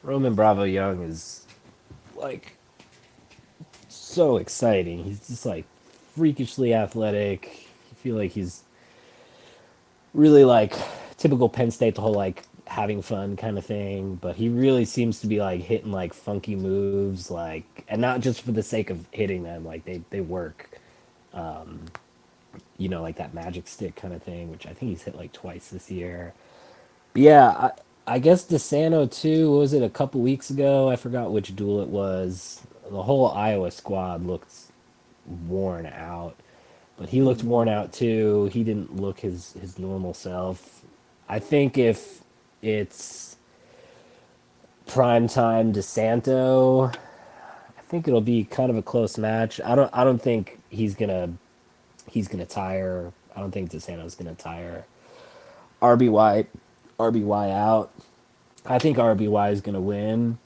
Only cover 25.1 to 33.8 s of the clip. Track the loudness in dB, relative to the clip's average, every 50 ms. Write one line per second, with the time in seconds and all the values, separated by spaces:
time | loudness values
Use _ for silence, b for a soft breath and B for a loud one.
25.1 | -14 -14 -18 -18 -18 -18 -16 -16 -16 -16 -18 -16 -18 -18 -14 -12 -10 -10 -10 -10
26.1 | -10 -12 -14 -16 -18 b b b b b b b b b b b b b _ _
27.1 | _ 8 10 12 12 12 10 10 6 4 0 -2 -2 -4 -20 _ _ _ _ -4
28.1 | -2 4 6 6 6 6 4 -2 -2 -2 -2 0 0 0 2 2 2 2 2 0
29.1 | -2 -4 -2 0 2 4 4 4 4 4 4 4 2 2 0 0 0 -2 -4 -2
30.1 | 0 0 0 0 0 -2 -4 -8 -4 0 2 2 2 2 2 2 0 -2 -4 -6
31.1 | -6 -6 -4 -2 -2 -4 -4 -4 -8 -6 -4 -2 -2 -2 -2 -4 -4 -4 -4 -4
32.1 | -4 -4 -4 -6 -8 -10 -12 -16 -18 -20 -20 -20 -20 -20 -18 -12 -10 -8 -2 0
33.1 | 2 4 4 2 2 0 -2 0 0 0 -2 -4 -6 -10